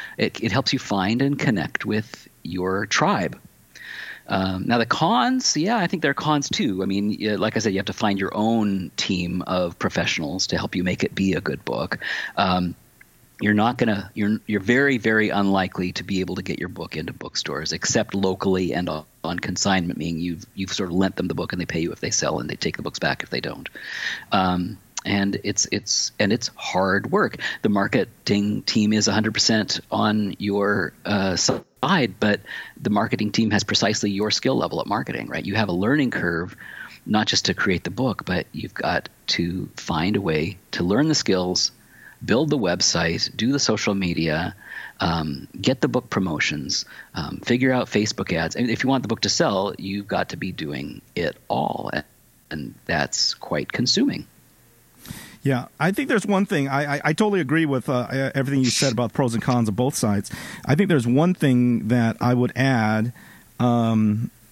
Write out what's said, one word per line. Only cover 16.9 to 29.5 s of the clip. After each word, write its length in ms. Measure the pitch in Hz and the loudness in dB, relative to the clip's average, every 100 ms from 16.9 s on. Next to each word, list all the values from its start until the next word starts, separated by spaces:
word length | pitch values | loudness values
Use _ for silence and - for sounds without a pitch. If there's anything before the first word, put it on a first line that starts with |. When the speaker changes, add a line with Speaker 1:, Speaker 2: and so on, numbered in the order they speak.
| 78 | -8
Speaker 1:
into 160 | - | -8
bookstores, 640 | - - - - 71 80 | -10 -10 -8 -6 -6 -6
except 420 | - - 120 104 101 | -4 0 0 0 0
locally 580 | 95 92 95 92 87 | 0 0 2 2 2
and 140 | 69 90 | -2 -2
on, 160 | 78 - _ 80 | -4 -8 _ -8
on 140 | 85 | -6
consignment, 600 | - 90 101 95 87 - | -4 -2 0 2 0 -2
meaning 220 | 82 80 | -4 -4
you've, 240 | 90 82 - - | -4 -6 -10 -8
you've 160 | 95 | -6
sort 180 | - 92 | -4 -2
of 60 | 90 | 2
lent 220 | 95 - | 0 0
them 100 | 90 | -4
the 80 | 78 | -4
book 160 | 82 | -4
and 100 | 90 | -6
they 40 | 87 | -4
pay 160 | 82 | -2
you 100 | 85 | -4
if 80 | - | -4
they 100 | - | -4
sell 300 | - 71 78 | -2 -2 -2
and 100 | - | -4
they 60 | - | -6
take 220 | - - | -6 -6
the 60 | |
books 160 | 73 - | -8 -4
back 240 | 76 - | -2 -2
if 60 | - | -4
they 120 | - | -4
don't. 260 | - - - - - - - - - | -4 -6 -12 -14 -12 -8 -6 -8 -2
Um, 460 | 101 92 90 92 - - - - | 2 4 2 -2 -6 -12 -8 -2
and 320 | 101 101 98 | 0 0 -2
it's, 240 | 101 104 - | -2 -2 0
it's, 440 | 104 - - - - | -2 -2 -2 -2 0
and 140 | 101 | 2
it's 180 | 120 - - | 0 -2 -8
hard 560 | - 90 95 95 110 | -4 0 2 2 2
work. 240 | 190 143 - - - | 0 0 -2 -6 -2
The 60 | 110 | 0
marketing 920 | 101 98 123 - - - 101 101 104 | 2 2 0 0 -4 0 0 2 -2
team 320 | - 113 104 | 0 2 4
is 160 | 107 104 | 4 2
a 20 | |
hundred 220 | 104 110 | 2 0
percent 480 | - - | 2 2